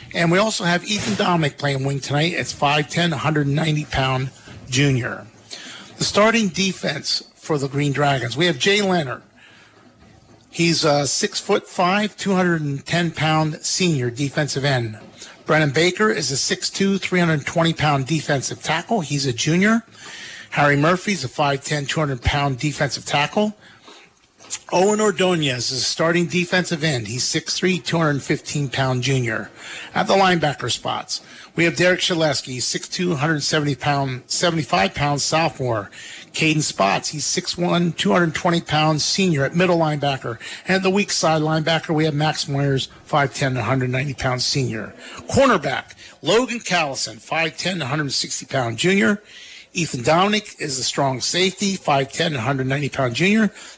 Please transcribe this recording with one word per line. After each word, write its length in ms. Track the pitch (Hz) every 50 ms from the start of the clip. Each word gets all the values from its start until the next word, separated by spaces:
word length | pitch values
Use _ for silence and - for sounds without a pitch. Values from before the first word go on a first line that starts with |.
| - - -
And 180 | 180 170 165
we 60 | 170 190
also 260 | 214 220 208 - 185
have 220 | 175 175 175 175
Ethan 300 | - 214 202 - 240 202
Dominic 420 | 185 202 185 180 165 160 139 - -
playing 260 | - 143 139 131 131
wing 160 | 139 139 139
tonight. 320 | - - 135 147 156 170
It's 220 | 180 143 127 - -
five 360 | - 147 143 143 151 151 -
ten, 220 | - 165 170 175
a 60 | 156 127
hundred 300 | 113 147 156 151 147 139
ninety 360 | 139 151 160 160 156 151 147
pound 480 | - - 135 135 131 131 131 131 131 - - - - - - - -
junior. 580 | 127 131 143 143 131 123 110 - - - - - - - - - - - - - - - - - - -
The 80 | 165
starting 420 | - - 202 208 220 220 233 220 190
defense 800 | 151 180 196 190 175 - - 185 147 156 - - - - - - _
for 220 | - - - 160 143
the 100 | 135 135
Green 240 | 131 139 147 143
Dragons, 460 | 135 135 147 143 139 131 117 120 113 131
we 80 | 175
have 120 | 175 165 131
Jay 240 | - 196 196 208
Leonard. 420 | 202 190 180 175 151 127 117 - - _ _ - - - - - - - - - - - _ _ - - - - _ - - - _ _
He's 360 | - - 170 170 160 - -
a 200 | 156 143 143 143
six-foot-five, 1120 | 131 - - - - - - - - 202 214 - - - - 180 175 190 208 214 202 -
two 160 | - - 196
hundred 300 | 196 185 185 180 170 160
and 240 | 151 143 139 135 -
ten 260 | - - 170 175 165
pound 440 | 165 - 151 156 156 156 156 156 151 - -
senior 440 | - - - 185 175 160 135 123 123
defensive 540 | 117 117 143 139 - 165 151 131 - 143 131
end. 340 | 143 135 123 120 110 107 - - - - - - - - - -
Brennan 260 | - 160 156 156 143
Baker 380 | 127 156 170 196 - - 214 214
is 220 | 220 208 156 139
a 60 | 139 123
six-two, 600 | - - 202 - - - - - 196 196 196 185
three 220 | - - 185 180
hundred 260 | 175 165 160 147 127
twenty 280 | - - 165 165 165 160
pound 340 | - 143 151 143 139 131 120
defensive 560 | 165 156 - - 151 135 120 - 120 110 -
tackle. 380 | - 156 165 170 - 233 214
He's 240 | 156 135 143 143 139
a 80 | 139 117
junior. 500 | 113 - 151 160 180 196 214 226 233 - - - - - - - - - - - - - -
Harry 260 | - - 147 143 143 139
Murphy's 460 | 147 160 185 180 - 214 202 165 131
a 40 | 123
five 360 | - - 151 143 139 135 -
ten, 240 | - 151 147 143 -
two 120 | - 165
hundred 220 | 156 143 135 120
pound 380 | - - - 143 143 143 135 120
defensive 460 | - 151 135 - 151 131 - - -
tackle. 520 | - - 143 147 147 - 214 208 214 208 - - - - - - - - - - - _ _ _ _ _ _ - - - - - -
Owen 300 | - 175 185 208 214 208
Ordonez 720 | 214 214 185 147 185 180 180 165 151 139 123 123 113 -
is 80 | 131 123
a 40 | 110
starting 440 | - - - 160 165 170 175 175 165
defensive 560 | - 180 175 - - 185 170 - 175 151 151
end. 240 | 160 143 120 113 98
He's 160 | 117 127 -
six-three, 560 | - - 160 - - - - - 185 185 165
two 180 | - - - 165
hundred 240 | 165 151 143 135
fifteen 480 | - - 156 139 - - - 151 143 127
pound 320 | - 131 135 131 131 127
junior. 480 | 123 131 135 131 123 113 110 104 104 - - - - - - - - - -
At 100 | - 190
the 80 | 214 202
linebacker 580 | 196 196 185 180 170 151 147 131 - - 120
spots, 500 | - - - 127 117 107 - - - - - - - - - - -
we 80 | - 165
have 120 | 170 160
Derek 260 | 131 175 180 185 180
Shaleski, 600 | - - 180 160 160 151 131 - - 139 127 123
six-two, 540 | 117 - - 175 - - - - 180 180 175
hundred 260 | 135 139 165 160 147
seventy 320 | 139 - - 156 147 147 139
pound, 500 | - - 147 143 143 139 135 127 123 - -
seventy-five 680 | - - 180 175 165 165 143 - - 180 196 190 -
pound 280 | - 143 143 143 139
sophomore. 680 | - - - 160 165 151 - - 135 123 113 107 98 - - - - - - - - - -
Caden 280 | - 160 160 156 156
Spots, 480 | 151 - - - 95 98 92 - - -
he's 160 | - 151 135
six 320 | - - 185 175 - - -
one, 340 | 175 175 170 170 175 170 160
two 180 | - - 196
hundred 240 | 190 185 175 160 139
twenty 260 | - - 180 170 170
pound 400 | 165 - 151 156 156 156 160 147
senior 440 | - - - - 190 185 160 139 139
at 100 | 135 -
middle 240 | 170 185 180 180 165
linebacker. 580 | 165 156 151 143 139 143 139 131 - 131 113 - - - - - - -
And 80 | 185
at 80 | 190 190
the 80 | 190
weak 200 | 190 208 196 -
side 300 | - - - 160 160 156
linebacker, 540 | 151 156 160 160 151 160 165 156 - - 165
we 100 | 151 156
have 80 | 156 143
Max 320 | 147 151 156 147 - -
Moyers, 440 | - 139 139 143 143 135 135 - - - - -
five 280 | - - 151 143 131 -
ten, 240 | - 143 135 127 127
a 60 | 110
hundred 260 | 107 131 135 127 127
ninety 240 | 123 131 143 147 127
pound 300 | - - 131 127 127 -
senior. 500 | - - 147 131 117 113 110 101 95 - - - - - - - -
Cornerback, 640 | - 240 277 262 226 175 139 147 127 110 - - - - - - - -
Logan 380 | - 151 190 226 254 226 226 233
Callison, 600 | - - 185 175 160 143 131 - - 127 117 113
five 380 | - - 151 160 165 160 156 -
ten, 240 | - 175 190 175
a 60 | 143 120
hundred 240 | 143 156 151 135
sixty 340 | - - - - - - -
pound 320 | - - 135 123 117 113 113
junior. 460 | 120 175 196 196 214 220 208 202 - - - - - - - - - _ -
Ethan 280 | 185 165 - - 131 117
Dominic 520 | 139 156 170 190 208 214 214 208 - - -
is 180 | 156 151 131 120
the 60 | 117
strong 360 | - - - 143 135 131 120
safety, 560 | - - - 175 185 190 185 - 208 196 190
five 360 | 185 - - 147 139 135 135
ten, 240 | - - 165 175 151
a 60 | 135
hundred 260 | 107 127 143 131 131 131
ninety 220 | 135 147 147 127
pound 260 | - - 135 123 117
junior. 360 | 120 165 190 208 220 220 196 - - - - -